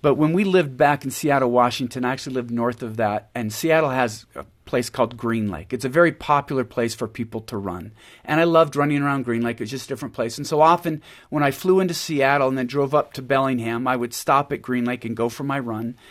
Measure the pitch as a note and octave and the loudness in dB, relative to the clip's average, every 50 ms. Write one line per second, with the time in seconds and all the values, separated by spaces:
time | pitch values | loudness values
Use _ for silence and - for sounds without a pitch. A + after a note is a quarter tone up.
0 | - D3+ C3+ B2 D3+ D#3 E3 F#3 G#3+ G3 F#3 F#3 F3 C#3+ C3 B2+ D3+ C#3+ D3 C#3 | 4 2 2 4 4 2 4 2 2 4 4 2 2 2 0 2 2 2 2 2
1 | - C3+ B2+ - - D3+ C#3 C#3 C3 B2 A#2+ B2 A#2+ A#2+ A#2 - C3 A#2+ - C3 | -2 -8 -8 -4 0 0 2 2 2 4 4 4 4 4 2 -2 -6 -6 -6 -4
2 | B2 B2 C3 B2+ - C3 C3 B2+ A#2+ A#2+ A#2 A#2 A#2 A#2+ A#2+ A#2 C3 A#2 G#2+ A2+ | -4 -4 -4 -6 -8 -8 -6 -6 -6 -4 -4 -2 -2 -2 -4 -4 -8 -10 -4 -2
3 | A2+ G#2 G#2 G#2+ - _ _ B2 A#2+ G#2+ G#2+ - - D#3+ D#3+ D#3+ D#3 C#3+ B2+ C3 | 0 0 0 -2 -6 _ _ -6 -6 -6 -6 -2 0 4 4 4 4 2 2 2
4 | B2+ A#2 G#2+ A2 - _ _ - - - _ _ _ - - B2+ A#2+ - - - | 0 0 -2 -8 -16 _ _ -16 -16 -16 _ _ _ -4 -2 -2 -2 -2 0 -2
5 | B2 A2+ B2 A#2 - A#2 A2+ A2+ G#2+ G#2 F#2 D2+ F2 - B2 A#2+ A2 C3 B2+ E3 | -2 -2 -2 -6 -4 -2 -2 0 -2 -2 -4 -6 -8 -8 -8 -4 -4 -2 2 4
6 | F3 E3 D3 - - - D3+ C#3+ C#3 - D3+ C3 B2 - - - A#2+ A#2 A2+ - | 4 4 2 -4 0 2 2 2 2 0 -2 -4 -4 -2 -2 -2 -2 -2 -2 -6
7 | B2+ A2+ - - A#2+ A2 - A2+ G#2+ - - G#2 G2 G2+ F2 F2+ E2+ G#2+ A2 _ | -8 -8 -6 -8 -10 -8 -8 -12 -10 -8 -10 -8 -6 -6 -8 -8 -10 -14 -18 _
8 | - - - - _ - D3+ D#3 E3 E3+ E3 D#3+ E3 D3+ C#3 C#3+ C#3+ D3 D3 C#3+ | -20 -20 -20 -20 _ -2 0 2 2 4 6 6 6 4 4 0 0 2 2 0
9 | C#3+ C#3+ C#3 C3+ B2 A#2 A#2 A#2 A#2+ A#2 A#2+ A#2 A2 G#2+ C3+ C3 - - C#3 A#2+ | 0 0 0 0 0 -2 -2 0 0 -2 -2 -4 -8 -8 -8 -10 -8 -8 -8 -8
10 | - B2 - - A#2+ A#2 A2+ - D3 - D#3+ D3+ D3+ D#3+ E3+ F3 - E3+ D#3 D3+ | -8 -10 -6 -4 -4 -4 -4 -8 -6 -2 2 4 6 6 6 4 2 -6 -8 -8
11 | - - - - - _ - D3 D3 C#3 C#3 - - F#3 F#3 F#3+ F#3+ F3+ E3+ D3 | -10 -16 -20 -20 -16 _ -2 0 0 0 0 0 2 2 4 4 4 0 -2 -6
12 | - - D#3+ C#3+ C3+ C3+ C#3 C#3+ C3+ C3 C3 C3 B2+ B2 B2 C#3+ C#3 C3+ C#3 D3 | -6 -4 0 2 4 4 4 4 2 0 0 -2 -4 -2 0 -2 -2 2 2 0
13 | - - - - C3 B2 C#3 C3+ C3+ C3+ C3 B2 A2+ A2+ A#2 A#2 B2+ B2+ B2+ B2+ | 0 0 -6 -14 -4 0 0 2 2 2 0 -2 -2 -4 -4 -4 -2 -2 -2 -2
14 | A#2+ A#2 - - - - C#3+ C#3 C#3+ - C#3+ - - - B2+ B2 A#2+ A#2+ B2 B2 | -2 -6 -6 -8 0 2 2 2 2 0 -6 -8 -4 -4 -2 -2 0 -2 -4 -4
15 | - A#2 A#2 - A#2 A#2+ A#2 - D3 C#3 C#3 C#3 B2+ A#2+ A2+ A2 A#2+ A#2 B2 _ | -6 -8 -4 -2 -2 -4 -2 -6 -6 -4 -4 -4 -4 -6 -6 -6 -6 -8 -10 _
16 | _ - | _ -20